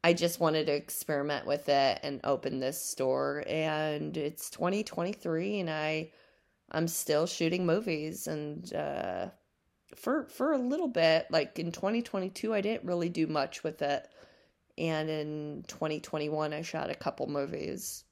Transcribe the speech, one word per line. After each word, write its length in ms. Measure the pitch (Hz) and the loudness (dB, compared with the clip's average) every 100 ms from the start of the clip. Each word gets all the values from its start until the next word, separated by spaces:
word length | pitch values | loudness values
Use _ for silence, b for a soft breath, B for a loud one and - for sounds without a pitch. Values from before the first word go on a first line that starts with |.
I 80 | 175 | 6
just 260 | 170 170 - | 6 2 4
wanted 280 | 165 156 156 | 2 4 2
to 60 | |
experiment 720 | 147 - - - 147 143 143 - | 0 -2 -8 -2 0 0 -2 0
with 220 | 143 - | -2 4
it 300 | 139 135 101 | 4 6 2
and 160 | 143 139 | -2 -2
open 380 | - 135 139 135 | 0 0 0 0
this 200 | 131 151 | -2 -2
store, 640 | - - 131 131 143 147 - | -6 0 2 2 0 -2 -2
and 680 | 156 156 151 156 151 151 160 | 0 2 0 0 -2 -4 -2
it's 340 | 147 165 - | -4 -4 -12
twenty 340 | - 175 202 | -2 0 0
twenty-three, 760 | 214 - 175 208 170 160 190 208 | -2 -2 -4 -4 -2 0 0 -2
and 100 | 170 | 0
I, 440 | 156 156 156 160 b b b b b _ | 0 2 0 -2 b b b b b _
I'm 160 | 156 165 | 0 0
still 400 | - - 151 170 | 0 2 4 4
shooting 400 | - 165 180 175 | 2 2 4 4
movies, 640 | 180 226 156 156 - 156 | 2 2 -2 -4 -6 -4
and, 440 | 156 151 151 175 | -4 -4 -8 -6
uh, 540 | - 147 143 - 92 95 - _ _ _ _ _ - | -4 -2 -2 -4 -4 -6 -10 _ _ _ _ _ -8
for, 300 | 233 294 - | -2 0 -2
for 240 | - 277 | -2 0
a 60 | 285 | 2
little 300 | 247 302 330 | 0 0 0
bit, 380 | 175 165 160 - | 4 6 6 4
like, 280 | 160 143 - | 0 0 -4
in 140 | 170 | -4
twenty 300 | - 196 233 | -2 0 0
twenty-two, 520 | 233 196 185 - 220 | 0 -2 -4 -4 0
I 60 | 214 | 0
didn't 260 | 196 220 - | 0 -2 -2
really 220 | 175 170 | 0 0
do 180 | 175 160 | 2 2
much 380 | 156 135 - | 2 0 -2
with 180 | 156 156 | -6 -2
it, 240 | 143 143 - B B B B B _ - | 0 0 -4 B B B B B _ -4
and 320 | 165 156 156 | 0 0 0
in 540 | 156 151 151 151 143 - | -2 -2 -4 -6 -8 -12
twenty 320 | - 156 151 | -4 -2 -2
twenty-one, 540 | - 156 151 151 151 | -4 -2 0 0 0
I 100 | 151 | -2
shot 260 | 165 156 143 | -4 -4 -4
a 60 | |
couple 320 | 147 - - - | -2 -4 -2 -2
movies. 800 | 147 139 143 - 185 - - - | -2 -2 -4 -6 -6 -8 -12 -16